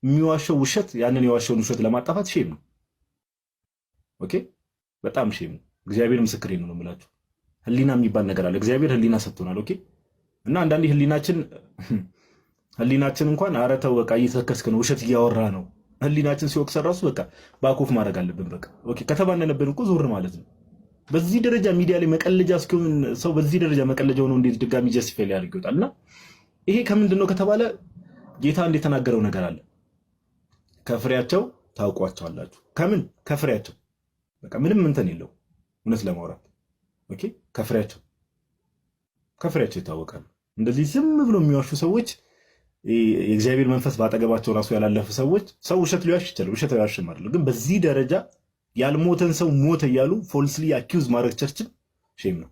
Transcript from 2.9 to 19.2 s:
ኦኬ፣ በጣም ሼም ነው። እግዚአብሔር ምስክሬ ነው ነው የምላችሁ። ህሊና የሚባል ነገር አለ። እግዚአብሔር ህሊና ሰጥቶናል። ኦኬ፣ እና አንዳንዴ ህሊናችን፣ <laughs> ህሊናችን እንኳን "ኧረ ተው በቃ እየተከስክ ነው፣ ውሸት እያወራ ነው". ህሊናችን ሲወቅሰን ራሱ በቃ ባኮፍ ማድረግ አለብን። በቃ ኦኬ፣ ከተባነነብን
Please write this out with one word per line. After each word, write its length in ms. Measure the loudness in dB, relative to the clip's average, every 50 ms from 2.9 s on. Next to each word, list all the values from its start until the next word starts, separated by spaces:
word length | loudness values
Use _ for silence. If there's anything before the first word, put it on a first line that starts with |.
| _ _ _ _ _ _ _ _ _ _ _ _ _ _ _ _ _ _ _ _ _ _ _ _ _ _
ኦኬ፣ 120 | -10 -6 -6 -6 -6 -6 _ _ _ _ _ _ _ _ _ _ -10
በጣም 240 | -6 -2 -2 -2 -2
ሼም 220 | -2 -6 -10 -12 -12
ነው። 100 | -16 _ _ _ _ _
እግዚአብሔር 360 | -4 0 0 2 2 2 2
ምስክሬ 320 | 2 0 -2 -4 -6 -6 -6
ነው 120 | -6 -6
ነው 80 | -8 -10
የምላችሁ። 340 | -12 -12 -12 -14 -16 -20 _ _ _ _ _ _ _ _ _ _ _ _
ህሊና 240 | -2 0 2 2 2 2
የሚባል 320 | 2 2 2 2 0 0
ነገር 180 | 0 0 -2 -2
አለ። 120 | -2 -2
እግዚአብሔር 340 | 0 0 0 2 2 2 2 2
ህሊና 240 | 2 2 2 2 2
ሰጥቶናል። 400 | 0 -4 -8 -8 -8 -6 -6 -6
ኦኬ፣ 120 | -6 -6 -8 -10 -10 _ _ _ _ _ _ _ _ _ _ _ _
እና 100 | -4 -2 0
አንዳንዴ 260 | 2 2 2 2 2 2
ህሊናችን፣ 500 | 4 4 4 4 2 0 0 0 -2 -2 -2 -8 -12 -20 -20 _ _ -20
<laughs> 300 | -8 -4 -4 -4 -4 -8 _ _ _ _ _ _ _ _ _ _ _ _ _ -4
ህሊናችን 480 | 0 0 2 2 2 0 0 0 0 0
እንኳን 260 | 2 0 0 0 0
"ኧረ 180 | 0 0 0 0
ተው 160 | 0 2 2 2
በቃ 180 | 2 2 2 2
እየተከስክ 520 | 2 2 2 0 -2 -2 -2 -4 -4 -2
ነው፣ 120 | 0 0 0
ውሸት 220 | 2 0 -2 -2 0
እያወራ 380 | 0 2 2 2 2 2 0 0 -2
ነው". 140 | -2 -4 -10 -12 -18 _ _ _ _ _
ህሊናችን 480 | -2 0 0 0 0 0 0 -2 -2 -2
ሲወቅሰን 360 | 0 -2 -2 -2 -2 -2 -2
ራሱ 160 | -2 -2 0 -2
በቃ 160 | -2 -2 -2 -8 -10 -12 -20 -20 -20 _ _
ባኮፍ 320 | 0 0 2 2 0 0
ማድረግ 260 | 2 0 0 0 -2 -4
አለብን። 300 | -4 -6 -6 -8 -10 -10
በቃ 140 | -10 -14 -14 -16 -20 -18 -8
ኦኬ፣ 140 | -8 -8 -8 -2
ከተባነነብን 600 | -4 0 0